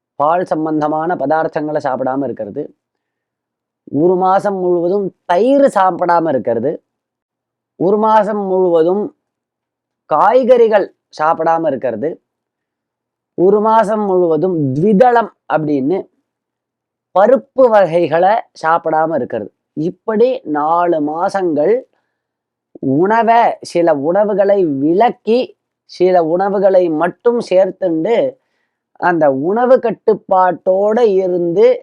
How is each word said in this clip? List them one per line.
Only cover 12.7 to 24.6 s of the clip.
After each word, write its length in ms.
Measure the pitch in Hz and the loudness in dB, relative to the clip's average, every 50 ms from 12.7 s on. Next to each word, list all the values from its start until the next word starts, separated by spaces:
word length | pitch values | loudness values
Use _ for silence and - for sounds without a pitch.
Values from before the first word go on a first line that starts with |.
| _ _ _ _ _ _ _ _ _ _ _ _ _ - | _ _ _ _ _ _ _ _ _ _ _ _ _ 0
ஒரு 200 | 170 196 208 214 | 2 2 2 2
மாசம் 440 | 208 220 220 226 214 190 220 214 208 | 2 2 2 2 2 0 -2 -4 -2
முழுவதும் 500 | 196 185 180 180 165 160 151 170 190 175 160 143 131 | 0 0 0 2 2 0 0 -2 -2 -2 -2 -2 -2
த்விதளம் 580 | 131 147 175 214 208 185 254 247 240 233 214 - _ _ _ - | -2 0 0 2 4 4 4 4 2 0 -2 -2 _ _ _ -4
அப்படின்னு 500 | 143 160 156 151 147 135 131 - 370 392 - _ _ _ _ _ _ _ _ _ _ _ _ _ _ _ _ _ _ _ _ _ - | -4 -4 -2 -2 -4 -2 -2 -2 -4 -4 -6 _ _ _ _ _ _ _ _ _ _ _ _ _ _ _ _ _ _ _ _ _ 0
பருப்பு 500 | 185 202 226 262 - - _ _ 262 262 233 | 2 2 4 2 0 -2 _ _ 2 2 4
வகைகளை 640 | 220 208 190 156 165 175 170 135 151 170 185 196 220 233 - _ _ - | 4 4 2 2 2 0 0 0 0 2 2 2 0 0 -4 _ _ -6
சாப்பிடாம 580 | - 160 165 170 - 160 156 156 160 160 165 | -2 0 0 0 -2 -2 -2 0 -2 -2 -2
இருக்கிறது. 340 | 151 165 151 123 110 104 - _ _ _ _ _ | -4 -4 -4 -6 -8 -8 -10 _ _ _ _ _
இப்படி 520 | 147 156 180 185 _ _ - 220 208 233 262 247 - - - | -6 -6 -6 -6 _ _ -4 0 0 0 0 0 -4 -6 -6
நாலு 480 | 147 147 147 156 170 175 175 175 165 156 147 | -4 -2 0 0 0 0 2 0 0 0 -2
மாசங்கள் 720 | 151 156 165 185 202 - 196 185 170 147 143 151 190 226 262 - _ _ _ _ _ _ _ _ _ _ _ _ _ _ _ _ _ _ - - 135 131 | -4 -4 -4 -4 -2 -2 -2 -2 -2 -2 0 0 0 0 -2 -4 _ _ _ _ _ _ _ _ _ _ _ _ _ _ _ _ _ _ -8 -4 -2 0
உணவை, 460 | 151 180 202 220 233 220 220 226 233 220 170 - - | 0 0 2 2 0 2 2 2 4 2 2 -2 -4
சில 340 | - - - 175 170 165 156 139 | -14 -6 -2 0 2 2 0 0
உணவுகளை 600 | 135 160 175 202 214 202 208 190 196 202 202 202 | -2 -2 0 0 0 0 0 0 2 2 2 0